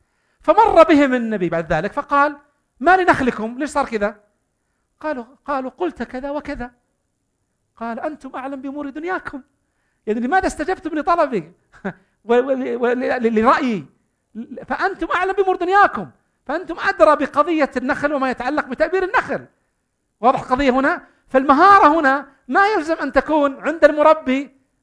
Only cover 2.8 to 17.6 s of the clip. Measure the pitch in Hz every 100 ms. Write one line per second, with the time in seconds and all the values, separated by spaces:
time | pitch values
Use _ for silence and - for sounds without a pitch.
2.8 | 302 370 349 240 247 - 226 247 294 285
3.8 | - 214 202 208 _ _ _ _ _ _
4.8 | _ _ 302 254 226 _ - 269 262 -
5.8 | 349 - 226 254 277 294 294 254 247 _
6.8 | _ _ _ _ _ _ _ _ _ -
7.8 | 233 233 294 294 269 285 269 277 277 294
8.8 | 285 302 339 359 - 269 - _ _ _
9.8 | _ _ 220 226 247 381 359 - 320 -
10.8 | 311 311 339 339 285 214 156 _ _ _
11.8 | 190 - _ _ 202 247 269 262 254 240
12.8 | 240 247 262 262 233 220 240 320 254 190
13.8 | 131 _ _ _ _ 214 240 247 - 285
14.8 | 370 359 330 349 381 392 381 370 359 403
15.8 | 370 214 135 _ _ _ - 320 320 -
16.8 | 392 381 311 294 269 285 320 311